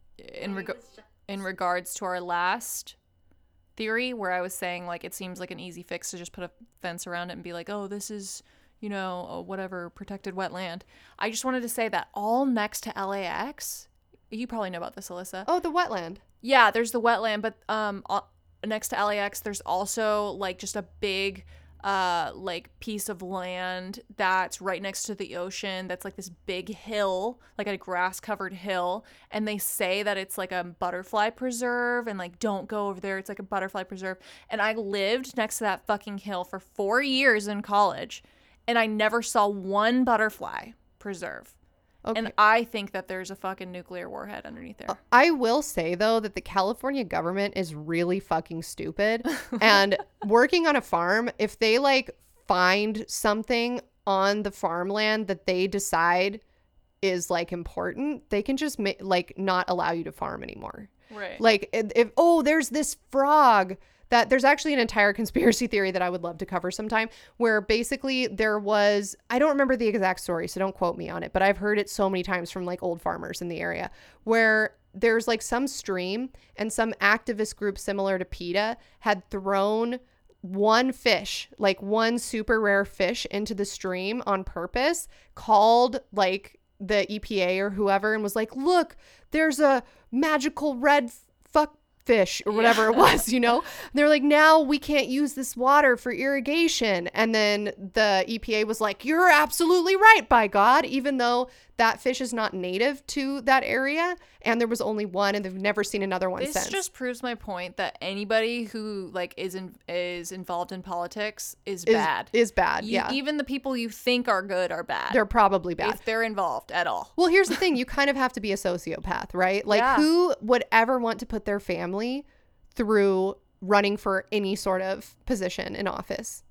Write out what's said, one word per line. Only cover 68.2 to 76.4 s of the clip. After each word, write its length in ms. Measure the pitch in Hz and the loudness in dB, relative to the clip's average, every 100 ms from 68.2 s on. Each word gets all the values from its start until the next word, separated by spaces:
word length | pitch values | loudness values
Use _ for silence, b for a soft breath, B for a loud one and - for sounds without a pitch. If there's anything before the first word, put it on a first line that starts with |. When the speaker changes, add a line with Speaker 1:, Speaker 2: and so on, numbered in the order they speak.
| 247 | -2
Speaker 2:
there 320 | 196 220 208 | 0 0 0
was, 580 | 202 208 208 208 202 - - | 2 4 4 4 0 -10 -4
I 80 | 247 | 2
don't 120 | 302 | 4
remember 260 | 277 269 262 | 4 2 2
the 120 | 226 | 2
exact 320 | 214 190 185 | 2 0 -2
story, 260 | - 165 165 | -4 -4 -4
so 120 | - | -4
don't 140 | 190 | -4
quote 220 | 185 175 170 | -2 -2 -2
me 120 | 175 | -8
on 140 | 170 | -8
it, 100 | 160 | -4
but 100 | 190 | 2
I've 160 | 196 196 | 2 2
heard 200 | 208 208 | 0 0
it 100 | 202 | -2
so 180 | - 196 | 0 0
many 120 | 190 | 0
times 280 | 180 185 175 | -2 -4 -6
from, 140 | 196 | -8
like, 180 | 180 180 | -8 -4
old 180 | 185 170 | -4 -4
farmers 400 | 170 170 165 170 | -4 -6 -8 -8
in 80 | 175 | -8
the 120 | 165 | -6
area, 300 | 170 170 180 b b b | -6 -6 -8 b b b
where 520 | 214 226 226 214 214 - _ | 0 4 4 4 0 -4 _
there's, 340 | 190 226 226 226 | 0 2 2 2
like, 160 | 233 | -2
some 240 | - 247 277 | -2 -2 -2
stream 640 | - - 185 180 208 262 b | -4 -6 -4 -4 -6 -8 b